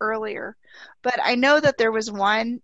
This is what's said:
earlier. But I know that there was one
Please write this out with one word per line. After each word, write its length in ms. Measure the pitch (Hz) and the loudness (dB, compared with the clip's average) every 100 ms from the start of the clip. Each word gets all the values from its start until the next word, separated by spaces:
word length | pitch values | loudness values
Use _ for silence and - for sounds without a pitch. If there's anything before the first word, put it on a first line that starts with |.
earlier. 560 | 214 220 214 - - - _ - - - | -4 -4 -6 -8 -12 -14 _ -20 -20 -8
But 180 | 247 247 | -4 -2
I 120 | - | 0
know 260 | 247 277 302 | 2 4 4
that 160 | 294 269 | 4 2
there 160 | 226 | 0
was 180 | 220 220 | 0 -4
one 520 | 202 196 220 226 240 | -2 0 0 -2 -6